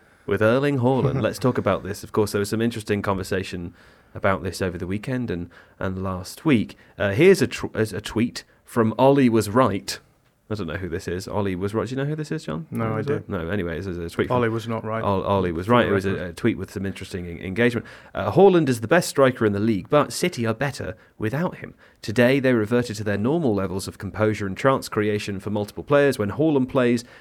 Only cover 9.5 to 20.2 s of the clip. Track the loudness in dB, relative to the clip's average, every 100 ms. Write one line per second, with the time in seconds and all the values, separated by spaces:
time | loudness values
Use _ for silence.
9.5 | 2 2 0 -6 -10 _ _ _ _ -10
10.5 | -6 -6 -6 -6 -6 -4 -6 -4 -2 -2
11.5 | -2 -2 -2 -4 -4 -4 -6 -6 -8 -6
12.5 | -8 -8 -4 -2 -2 -2 -4 -4 -6 -4
13.5 | -4 -4 -6 -6 -8 -6 -2 0 0 0
14.5 | -2 -4 -6 -6 -2 0 0 2 2 0
15.5 | -2 2 4 4 2 0 -4 -6 -2 -2
16.5 | 0 -4 -6 -6 -6 -10 -10 -10 -10 -6
17.5 | 0 2 0 -6 -14 -10 -4 2 6 8
18.5 | 8 4 0 2 2 2 4 4 4 2
19.5 | 2 2 0 2 2 2 -2